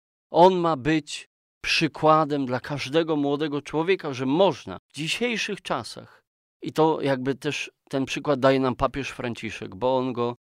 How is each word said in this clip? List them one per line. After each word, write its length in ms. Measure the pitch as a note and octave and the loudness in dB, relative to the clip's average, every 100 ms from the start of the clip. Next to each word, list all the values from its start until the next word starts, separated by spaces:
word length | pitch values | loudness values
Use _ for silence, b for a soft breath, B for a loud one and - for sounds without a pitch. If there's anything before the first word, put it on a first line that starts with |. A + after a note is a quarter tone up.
| _ _ _ | _ _ _
On 240 | D#3 F3+ | 6 6
ma 220 | F#3 E3+ D3 | 6 0 0
być 520 | B2 D#3+ D3+ - - _ _ _ | 0 -2 -2 -12 -16 _ _ _
przykładem 840 | - - D#3 - D#3 D#3 D3+ D3 C3 | -4 0 -2 2 4 4 4 0 -2
dla 140 | B2 | -4
każdego 560 | - C#3+ C3 D3+ E3 D3+ | -4 -8 -2 0 0 0
młodego 460 | C#3+ C#3+ D#3 C#3+ | 0 0 -2 -4
człowieka, 500 | C#3+ D3+ E3 F#3 D#3 | -4 -2 0 0 -2
że 140 | B2 C3 | -4 0
można 520 | D3+ F#3+ B2 - F#2 - | 4 4 2 -6 -14 -12
w 40 | |
dzisiejszych 720 | - D#3 - B3 A3 - G3 | -8 -6 -2 -2 -2 -6 -8
czasach, 600 | - D3+ A2+ - A2+ - _ _ _ _ | -6 -6 -6 -14 -18 -20 _ _ _ _
i 100 | - | -4
to 280 | - D#3+ D3+ | 2 4 4
jakby 340 | C3+ C3+ B2+ | 0 0 -2
też 360 | C3 D3+ C3+ - - - | -4 -4 -6 -8 -14 -8
ten 160 | C#3 | -4
przykład 360 | C3 - D3 C3+ | -4 -4 -2 4
daje 200 | C3+ C3+ | 4 4
nam 160 | C3 B2 | 2 0
papież 340 | C3+ C#3 B2 | -2 -2 -8
Franciszek, 680 | - B2 A2 A2 - A2 F#2+ | -8 -8 -6 -8 -10 -12 -4
bo 200 | B2 C3 | 0 0
on 160 | C3 | 0
go 240 | A#2 A#2+ A#2+ | -2 -4 -6